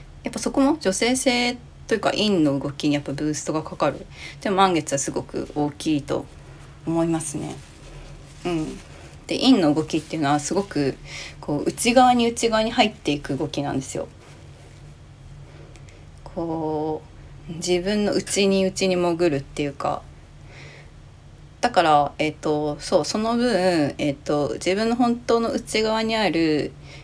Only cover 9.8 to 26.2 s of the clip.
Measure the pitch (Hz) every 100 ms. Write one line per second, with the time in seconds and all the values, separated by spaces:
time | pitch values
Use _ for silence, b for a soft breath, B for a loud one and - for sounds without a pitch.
9.8 | 151 165 - 160 143 147 143 - - 147
10.8 | 139 - B B B - - 147 - -
11.8 | 233 240 254 247 233 233 226 220 220 -
12.8 | 214 - - 147 - 135 147 - 139 -
13.8 | 135 - - - - - - - - -
14.8 | - - - - - - - - - -
15.8 | - B B - - - 165 160 156 156
16.8 | 156 156 - - - - - 165 170 175
17.8 | 180 214 202 - - 196 196 196 190 190
18.8 | 190 180 175 170 175 139 139 - 143 135
19.8 | 147 - - - - - B B B B
20.8 | B - - - - - - - 240 208
21.8 | 165 147 143 - 151 151 - 151 151 147
22.8 | - 190 202 214 220 240 247 190 185 170
23.8 | 139 - 147 143 - 147 143 - 175 196
24.8 | 226 233 240 233 - 233 226 - - 214
25.8 | 220 220 220 226